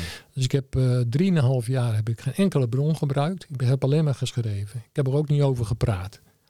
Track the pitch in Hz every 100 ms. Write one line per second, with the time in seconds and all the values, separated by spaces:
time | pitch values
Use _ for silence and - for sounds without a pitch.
0 | 85 - - - 131 139 135 131 127 123
1 | 120 139 196 170 127 131 113 131 120 110
2 | 110 113 135 - 196 147 120 127 151 160
3 | 147 139 147 190 - 135 123 135 135 151
4 | 151 127 123 - 110 101 101 120 - -
5 | 135 139 147 147 139 123 113 113 120 95
6 | 95 - _ _ _